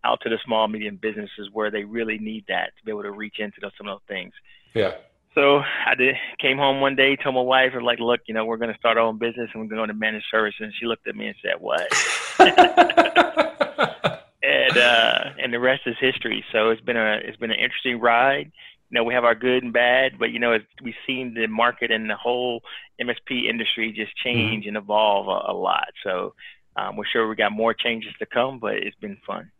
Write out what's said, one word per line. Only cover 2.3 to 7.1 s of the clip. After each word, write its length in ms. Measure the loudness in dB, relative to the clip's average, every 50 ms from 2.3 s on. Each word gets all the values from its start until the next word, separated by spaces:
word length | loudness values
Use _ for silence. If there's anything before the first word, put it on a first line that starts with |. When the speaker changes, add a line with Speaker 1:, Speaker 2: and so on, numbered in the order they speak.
| -8 -10 -6 -4
Speaker 1:
that 220 | -4 -2 -2 -4 _ _
to 60 | _
be 80 | -8
able 100 | -8 -8
to 80 | -8 -10
reach 300 | -10 -10 -12 -12 -8 -8
into 180 | -8 -8 -8 -12
those, 120 | -14 -14 _
some 120 | -14 -12 -12
of 100 | -12 -12
those 80 | _ _ -10
things." 160 | -10 -10 -12 _ -20 _ _ -20 _ _ _
Speaker 2:
Yeah. 220 | _ 0 0 0 -2 -6 -16 _ _ _ _ _ _
Speaker 1:
So 240 | 4 6 6 6 4
I 360 | 2 -2 -4 -2 0 0 2
did, 220 | 2 2 2 2 0 -6 -10 -10 -2
came 180 | -2 0 0
home 240 | 2 2 2 2 4
one 160 | 2 0 4
day, 180 | 4 4 4